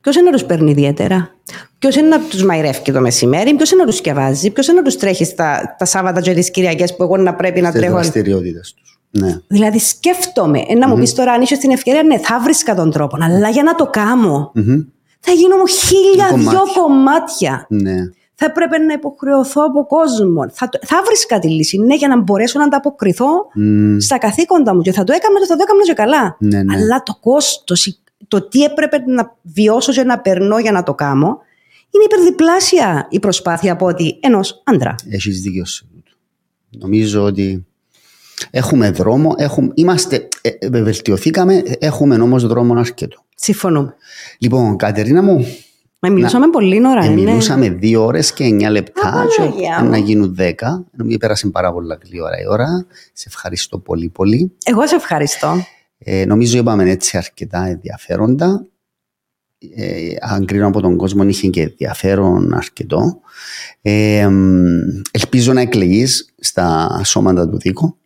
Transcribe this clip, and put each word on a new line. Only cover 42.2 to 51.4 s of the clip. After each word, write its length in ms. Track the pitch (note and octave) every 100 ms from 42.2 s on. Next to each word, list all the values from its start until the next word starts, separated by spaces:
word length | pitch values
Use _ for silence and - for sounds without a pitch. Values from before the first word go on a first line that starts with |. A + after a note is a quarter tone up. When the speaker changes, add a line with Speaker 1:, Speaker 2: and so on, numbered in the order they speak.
| A#2+ B2+ A#2
Speaker 2:
δρόμο 280 | A#2 A#2+
αρκετό. 500 | A#2+ A#2+ - C3 - _
Speaker 1:
Συμφωνούμε. 600 | _ - G3+ G3 D#3 C#3 - _ - - -
Speaker 2:
Λοιπόν, 380 | A#2+ B2+ A#2 G2+
Κατερίνα 460 | G#2 G2+ G#2+ D#3+
μου, 240 | G3 E3+ A#2+ - - _ _ _
Speaker 1:
Μα 40 | F3+
μιλούσαμε 340 | F#3+ F3+ B3 D4+
Speaker 2:
να, 40 |
Speaker 1:
πολύ 340 | E4+ G3 G3 B3+
ώρα, 160 | B3+
Speaker 2:
ε, 20 | E3
Speaker 1:
ε, 20 |
ναι. 60 | G3+
Speaker 2:
μιλούσαμε 460 | G3+ A3+ A3 C3+ A#2+
δύο 360 | F2+ G#2+ A2+
ώρες 280 | A2 D3 D3+
και 120 | -
εννιά 260 | C3 G#2 G#2+
λεπτά 380 | G#2+ F2+ - G4+
Speaker 1:
Α, 180 | - -
Speaker 2:
και 160 | A4+
Speaker 1:
Παναγία 400 | D#3 - - -
μου. 80 | A#2+
Speaker 2:
να 80 | A2
γίνουν 360 | G2+ G#2+ G2
δέκα. 500 | F#2 F#2 E2 A#2 F3 F3+ -
Νομίζω 220 | A2+ A2+
πέρασε 280 | A2 G#2